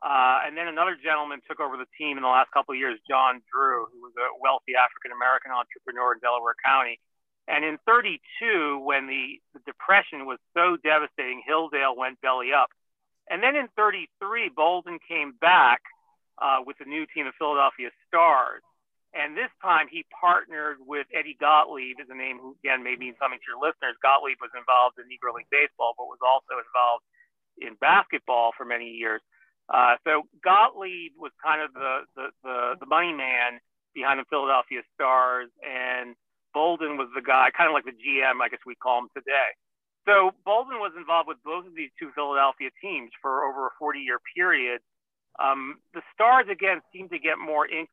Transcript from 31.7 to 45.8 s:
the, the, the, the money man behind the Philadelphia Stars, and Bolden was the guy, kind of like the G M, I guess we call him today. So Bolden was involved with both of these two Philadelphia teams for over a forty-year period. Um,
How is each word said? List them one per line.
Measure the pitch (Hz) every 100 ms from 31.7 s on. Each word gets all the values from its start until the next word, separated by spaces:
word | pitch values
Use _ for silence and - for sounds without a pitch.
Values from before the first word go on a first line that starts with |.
the, | 131 135 135 -
the, | 135 131 - 131
the, | 123 123 127
the | 135
money | 156 175
man | 147 131 127 120 120 _ _ _ -
behind | 135 135
the | 127
Philadelphia | 147 135 135 - 123 -
Stars, | - 135 131 127 123 120 _ 147
and | 127 127 127 123 120 _ _ _
Bolden | 147 165 165 156 143
was | 123
the | 131 127
guy, | 131 131
kind | - 165
of |
like | 147 123
the | 117
G | 139 135
M, | 135 127
I | 120
guess | 120 127
we |
call | 117 127 120 120
him | 139
today. | 135 139 117 - _ _ _ _ -
So | 202 185 - 196
Bolden | 220 262 240
was | 202 165
involved | 156 165 156
with | 127
both | 151 175 180
of |
these | 160 143 -
two | 151
Philadelphia | 147 143 139 139 - 131 -
teams | 196 156 117 -
for | 139 131 139
over | 135 131
a | -
forty-year | 151 139 131 123 -
period. | 175 180 151 123 120 _ _ _ _ _ -
Um, | 135 135 135 147